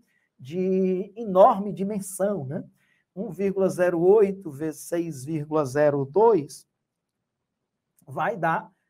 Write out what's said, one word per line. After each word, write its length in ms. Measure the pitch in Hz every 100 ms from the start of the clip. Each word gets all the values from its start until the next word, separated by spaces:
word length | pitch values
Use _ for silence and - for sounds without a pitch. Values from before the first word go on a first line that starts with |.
| _ _ _ _
de 720 | 127 180 185 190 185 185 208 226
enorme 580 | 220 185 226 196 202
dimensão, 720 | 160 196 208 - - 202 190 131
né? 180 | 185 - _ _ _ _ 180
Um 160 | 220
vírgula 360 | 170 196 190 185
zero 300 | 143 180 170
oito 520 | 180 220 196 190 165
vezes 300 | 135 160 147
seis 440 | - 170 170 135 135
vírgula 400 | 160 151 156 135
zero 400 | 143 147 143 135
dois 600 | 175 233 185 - - _ _ _ _ _ _ _ _ _ _ _ _ _ _ -
vai 320 | 135 175 214
dar 340 | 165 175 - _